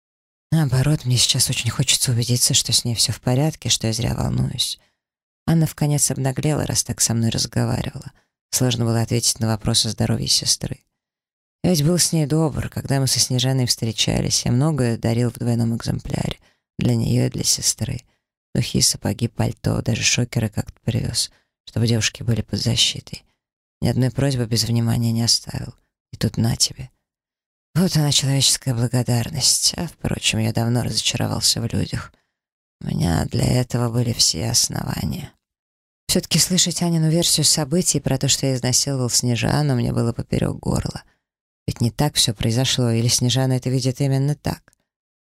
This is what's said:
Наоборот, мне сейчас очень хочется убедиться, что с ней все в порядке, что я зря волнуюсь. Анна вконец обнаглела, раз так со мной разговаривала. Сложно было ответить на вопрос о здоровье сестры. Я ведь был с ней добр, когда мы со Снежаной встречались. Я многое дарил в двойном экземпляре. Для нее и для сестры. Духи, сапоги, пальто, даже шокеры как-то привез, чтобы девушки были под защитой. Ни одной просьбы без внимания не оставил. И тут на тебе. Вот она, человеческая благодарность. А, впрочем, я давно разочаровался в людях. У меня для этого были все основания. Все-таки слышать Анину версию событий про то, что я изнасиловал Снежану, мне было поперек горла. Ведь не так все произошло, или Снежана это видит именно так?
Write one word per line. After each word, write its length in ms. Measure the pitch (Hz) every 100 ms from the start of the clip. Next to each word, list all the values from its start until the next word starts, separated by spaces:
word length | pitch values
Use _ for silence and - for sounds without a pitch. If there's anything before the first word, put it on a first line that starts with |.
| _ _ _ _ _
Наоборот, 540 | 156 143 131 131 151 123
мне 120 | 123
сейчас 320 | - 131 -
очень 200 | - 117
хочется 420 | - 135 - -
убедиться, 420 | 117 117 120 -
что 200 | - -
с 100 | 110
ней 100 | 123 110
все 180 | -
в 80 | 110
порядке, 480 | - 127 156 - 113
что 180 | - 113
я 60 |
зря 220 | 113 123 -
волнуюсь. 640 | 127 123 131 - - - _ _ _ _ _ _ -
Анна 180 | 165 156
вконец 460 | - 147 147 -
обнаглела, 540 | 135 131 131 147 147 -
раз 180 | -
так 160 | - 113
со 140 | -
мной 160 | 113 113
разговаривала. 800 | 131 123 - 117 - - 139 - - _ _ _
Сложно 320 | - 127 117 117
было 160 | 113
ответить 380 | 113 117 - -
на 80 | 110
вопрос 380 | 110 - 113 110
о 40 |
здоровье 380 | 101 - 113 131
сестры. 540 | - - - - - _ _ _ _ _ _ _ _
Я 80 | 170
ведь 140 | 175 147
был 120 | 175
с 140 | -
ней 140 | 165 143
добр, 440 | 156 160 120 -
когда 300 | - - 139
мы 80 | 131
со 120 | -
Снежаной 460 | - 127 127 131 123
встречались. 800 | - 113 - - 123 - - 117
Я 60 |
многое 460 | 120 151 147 120 113
дарил 340 | 117 117 120
в 80 | -
двойном 360 | 120 117 117 117
экземпляре. 640 | 131 - - - - - _ _ _ -
Для 180 | 123 117
нее 320 | 123 123 127
и 20 |
для 140 | -
сестры. 580 | - - - - - - - _ _ _ _ -
Духи, 260 | 120 131
сапоги, 460 | 123 - 101 101 120
пальто, 540 | - 110 - 107 113
даже 200 | 117 113
шокеры 480 | 107 - 123 127 113
как-то 300 | - - -
привез, 480 | - 117 - 117 - _ _ _ -
чтобы 220 | - 113
девушки 360 | 117 107 -
были 180 | 107 107
под 180 | - 101
защитой. 640 | 120 117 - - - - - _ _ _ _ _
Ни 60 | 117
одной 220 | 120 127
просьбы 360 | - 139 127 110
без 180 | 113
внимания 480 | 104 117 117 117 117
не 100 | 113
оставил. 540 | 117 - - - 120 - _ _ _
И 60 | -
тут 200 | 120 -
на 180 | 113 127
тебе. 340 | - - 131 _ _ _ _ _ _ _ _ 151
Вот 200 | 185 156
она, 160 | 147
человеческая 640 | 135 135 139 123 - -
благодарность. 1000 | 117 120 127 120 120 - 156 - - - -
А, 100 | 170
впрочем, 520 | - - - - 107
я 120 | 113
давно 320 | 110 117 123
разочаровался 800 | 110 110 - 110 110 107 - -
в 40 | 113
людях. 460 | 101 - - - _ _ _ _ _ _ -
У 60 | -
меня 380 | - 87 80 -
для 200 | 113 127
этого 440 | 123 123 120 120
были 240 | 117 120
все 360 | - - 80 113
основания. 800 | 117 - 50 - - - - 147 - _ _ _ _ _ _ -
Все-таки 320 | 185 - 160
слышать 420 | - 185 180 165
Анину 280 | 175 170 160
версию 320 | 165 165 -
событий 560 | 143 - 135 170 170 143
про 180 | - 135
то, 100 | 139
что 180 | - 139
я 80 | 131
изнасиловал 560 | 127 123 - 139 123
Снежану, 640 | - 123 113 123 139 147 123
мне 180 | 120
было 180 | 120 117
поперек 460 | - - - - -
горла. 460 | - - - - - _ _ _ _ _ -
Ведь 140 | -
не 100 | 120
так 240 | - 147 -
все 180 | -
произошло, 560 | 110 113 113 131 - 120
или 180 | 113 117
Снежана 460 | - 123 120 131
это 160 | 127 127
видит 320 | 131 127 123
именно 320 | 139 135 139
так? 400 | 147 - 160 _ _ _ _ _ _ _ _